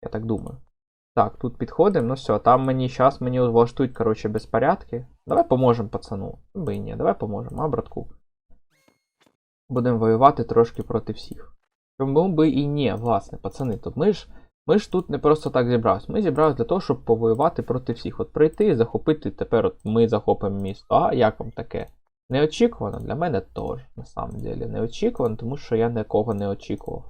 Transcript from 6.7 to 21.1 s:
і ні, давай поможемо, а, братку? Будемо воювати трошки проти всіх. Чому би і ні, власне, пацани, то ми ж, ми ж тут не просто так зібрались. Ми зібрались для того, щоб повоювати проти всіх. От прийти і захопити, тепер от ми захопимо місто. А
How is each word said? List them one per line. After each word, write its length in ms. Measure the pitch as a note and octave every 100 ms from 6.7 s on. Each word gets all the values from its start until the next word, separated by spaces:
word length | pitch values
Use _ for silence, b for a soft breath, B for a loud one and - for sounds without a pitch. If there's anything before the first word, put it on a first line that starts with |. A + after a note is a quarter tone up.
| G2+
і 40 |
ні, 160 | G#2 G#2+
давай 240 | D3+ -
поможемо, 440 | G#2+ G#2 A#2+ F#2+
а, 40 | D3+
братку? 400 | C3+ - - C3 - _ _ _ - _ _ _ _ _ _ _ _ _ _ _
Будемо 280 | B2+ A#2+ A#2
воювати 460 | A2 A2+ C3+ -
трошки 400 | A#2 - A#2 -
проти 300 | - A2+ -
всіх. 400 | A2 - - - - _ _ _ _
Чому 340 | C3+ C#3 F#3
би 160 | D#3+ D#3
і 180 | C3 C#3+
ні, 260 | D3 C3
власне, 440 | G2 A#2 G#2+ - -
пацани, 400 | G2 - C3+ G#2
то 160 | - -
ми 180 | F3
ж, 140 | G#3 - b b _ -
ми 120 | F#3
ж 120 | -
тут 180 | F3+ F#3
не 100 | C#3+
просто 300 | D3 D#3 -
так 200 | B2+ A#2+
зібрались. 400 | B2 A2+ F#2+ -
Ми 120 | C#3+
зібрались 340 | G3 C#3 D#3 C3+
для 80 |
того, 180 | D#3 F3
щоб 240 | - B2+ -
повоювати 580 | A2+ A2+ A2+ D3+ -
проти 300 | - B2+ B2+
всіх. 260 | A#2+ E3+ -
От 140 | A2+
прийти 340 | - D#3 - G#3+
і 80 | C#3
захопити, 560 | A2+ - - D3+ -
тепер 340 | - - A#2 G2
от 100 | - -
ми 220 | A2 A#2
захопимо 520 | A2 - G2+ G2+ G2
місто. 260 | G2 G2+ _
А 240 | B2+ F3